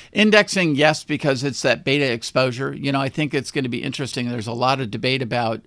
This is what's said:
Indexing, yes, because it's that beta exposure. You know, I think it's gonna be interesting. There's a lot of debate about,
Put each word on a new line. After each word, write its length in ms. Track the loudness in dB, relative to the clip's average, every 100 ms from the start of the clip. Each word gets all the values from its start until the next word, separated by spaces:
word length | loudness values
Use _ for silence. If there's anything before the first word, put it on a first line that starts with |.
| -8
Indexing, 600 | 2 6 6 4 0 2 4
yes, 280 | 4 2
because 400 | -4 -2 0 0
it's 200 | -2 -2
that 200 | 0 0
beta 260 | 0 2 2
exposure. 640 | -2 -2 0 0 -2 -6
You 180 | -4 -2
know, 100 | -2
I 80 | -2
think 240 | -2 -2
it's 180 | -2 -2
gonna 160 | -4 -4
be 160 | -4
interesting. 460 | -6 -6 -6 -4 -4
There's 180 | -4 -6
a 60 |
lot 260 | 0 0 0
of 120 | -2
debate 300 | -2 -2 0
about, 400 | -2 -2 -2 -4